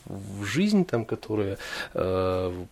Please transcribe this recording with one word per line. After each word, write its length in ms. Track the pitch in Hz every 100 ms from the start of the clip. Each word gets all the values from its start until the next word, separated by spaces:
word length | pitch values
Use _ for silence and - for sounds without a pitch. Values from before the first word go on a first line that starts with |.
| -
в 400 | 98 101 101 101
жизнь, 400 | 123 208 208 175
там, 180 | 117
которые, 540 | 107 107 - 107 98 98 - - -
э, 600 | - 92 92 92 92 92 90 90